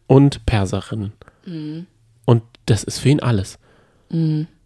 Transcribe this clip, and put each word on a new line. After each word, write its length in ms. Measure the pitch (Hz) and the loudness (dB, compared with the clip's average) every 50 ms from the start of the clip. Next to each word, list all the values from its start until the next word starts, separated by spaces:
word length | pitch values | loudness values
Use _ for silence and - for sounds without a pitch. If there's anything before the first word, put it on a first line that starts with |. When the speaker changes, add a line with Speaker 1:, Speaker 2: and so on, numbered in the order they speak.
| _ - | _ 4
Speaker 1:
und 360 | 127 139 143 143 - - - | 6 6 6 4 2 -2 -4
Perserinnen. 640 | - - 104 98 92 98 98 - - 110 110 101 101 - - - _ - _ - | -2 -2 0 0 -2 -4 -6 -8 -8 -8 -8 -8 -8 -10 -14 -20 _ -20 _ -16
Speaker 2:
Mhm. 400 | 190 170 160 151 151 156 165 180 - _ _ _ _ _ _ _ | -14 -12 -10 -10 -10 -10 -12 -14 -16 _ _ _ _ _ _ _
Speaker 1:
Und 180 | - 120 117 - _ _ _ _ | 2 2 2 0 _ _ _ _
das 160 | - 123 101 - | -2 -2 -2 -2
ist 160 | - - - | -6 -8 -2
für 100 | - 127 | 0 2
ihn 100 | 143 151 | 2 2
alles. 380 | - 120 117 98 98 - - - _ _ _ _ _ _ _ _ _ - | 0 0 -2 -2 -2 -6 -10 -20 _ _ _ _ _ _ _ _ _ -8
Speaker 2:
Mhm. 380 | - 165 160 156 156 156 156 - _ _ _ | -4 -2 -2 -2 -2 -4 -4 -8 _ _ _